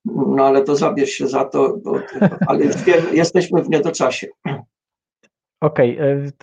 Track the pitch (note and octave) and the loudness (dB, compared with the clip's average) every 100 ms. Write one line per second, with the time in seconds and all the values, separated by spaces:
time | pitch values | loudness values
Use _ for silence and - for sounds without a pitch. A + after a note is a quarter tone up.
0 | - - C3+ C3+ C3+ C#3 C#3 C#3+ D#3+ C#3+ | -8 -4 -2 2 4 4 2 0 0 0
1 | C#3 - C3+ C3 - C#3+ C3+ - - - | -2 -2 -4 -2 -2 0 0 -2 -4 -6
2 | - - G3+ - D#3 C#3+ D3 C#3+ - E3+ | -6 0 0 2 0 2 0 0 2 2
3 | E3+ D#3 E3 F3+ F3 F3 D#3+ D#3 D#3+ - | 4 2 2 0 0 0 2 0 0 -2
4 | B2+ - - - E3 C#3+ - _ _ _ | -2 -2 -10 -10 -8 -8 -12 _ _ _
5 | _ _ _ _ _ _ D3+ D#3 B2 B2 | _ _ _ _ _ _ -2 2 0 2
6 | C#3+ C#3 C#3+ - | -2 -2 -4 -12